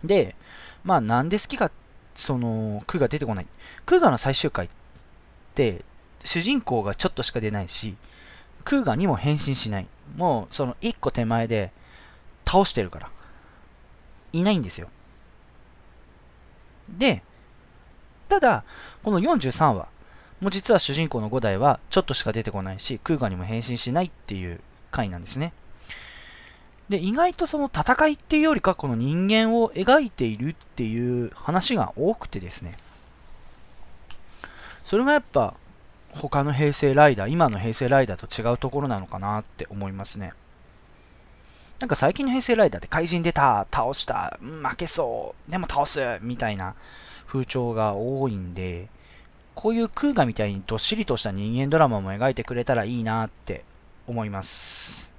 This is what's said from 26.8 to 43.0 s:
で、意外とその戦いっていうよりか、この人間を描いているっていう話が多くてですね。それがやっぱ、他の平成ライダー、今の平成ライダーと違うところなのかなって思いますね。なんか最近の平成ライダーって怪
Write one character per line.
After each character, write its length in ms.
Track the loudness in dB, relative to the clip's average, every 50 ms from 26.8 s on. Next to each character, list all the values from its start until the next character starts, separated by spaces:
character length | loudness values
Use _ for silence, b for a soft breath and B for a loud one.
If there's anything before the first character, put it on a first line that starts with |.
| -6 -4
で、 80 | -2
意 160 | 0 0 0 2
外 200 | 4 2 2 2
と 140 | 0 -4
そ 100 | -2 0
の 140 | -2 -2 -2 -2
戦 340 | -2 2 2 4 6 4 2
い 40 | 2
っ 40 |
て 180 | 0 -4 0 2
い 40 | 4
う 20 | 4
よ 100 | 4 2
り 60 | 4
か、 160 | 2 0 0
こ 120 | 0 -2 -2
の 60 | -2
人 340 | 0 0 0 0 0 2 4
間 240 | 4 4 4 4 4
を 160 | 4 2 2
描 320 | 0 0 4 6 6 6
い 80 | 6 2
て 160 | -2 -2 -2
い 100 | -2 0
る 140 | -2 -4 -4
っ 40 | -6 -8 -16 -16 -6
て 80 | -4 -4
い 420 | -2 -2 -2 -2 0 0 -2 -2
う 60 | -4 -8
話 400 | -8 -4 0 0 2 2 2 2
が 180 | 2 0 -2 -2
多 180 | 0 0 0 0
く 140 | 0 -6
て 140 | -10 -10 -8
で 80 | -10 -8
す 140 | -12 -10 -12
ね。 140 | -12 -12 -14 -18 -20 -20 -20 -20 -20 -20 -20 -20 -20 -20 -18 -18 -20 -20 -20 -20 -20 -16 -16 -14 -14 -16 -18 -14 -14 -14 -14 -14 B B B B B B B B B B B B
そ 140 | 0 2
れ 80 | 2 4
が 80 | 6 4
や 60 | 4
っ 20 |
ぱ、 320 | 2 2 2 2 2 2 -2 -10 -20 -20 -20 -20 -20 -20 -20 -20 -20 -18
他 340 | -12 -10 -6 0 0 2 2
の 80 | 2
平 220 | 2 2 2 2 2
成 200 | 4 2 4 8
ラ 140 | 8 8
イ 80 | 8 8
ダ 120 | 4 -2
ー、 40 | -2
今 160 | 2 4 4
の 100 | 4 2 0
平 140 | -2 -4 -2
成 140 | -2 2
ラ 140 | 4 4 4
イ 60 | 4
ダ 100 | 4 -2
ー 20 | -8
と 220 | -8 -8 -8 -2
違 100 | 0 0
う 60 | 0
と 120 | 0 -2 -4
こ 120 | -2 -2
ろ 80 | -2 -2
な 100 | -2 -4
の 80 | -4
か 120 | -8 -8 -6
な 200 | -4 -2 -2 -4
っ 40 | -6
て 220 | -8 -12 -12 -12 -10
思 180 | -8 -8 -8
い 60 | -6 -8
ま 100 | -8 -8
す 140 | -10 -8
ね。 160 | -10 -10 -12 -12 -16 -20 -20 -20 -20 -20 -20 -20 -20 -20 -20 -20 -20 -20 -20 -20 -20 -20 -20 -20 b b b b b b b b -10
な 60 | -2
ん 20 |
か 80 | -2 0
最 180 | 2 2 2 2
近 120 | 2 -2
の 60 | 0
平 100 | 0 0
成 140 | 2 2 4
ラ 80 | 4 4
イ 40 | 4
ダ 100 | 4 -2
ー 0 |
っ 20 |
て 80 | -8 -2
怪 180 | -2 -2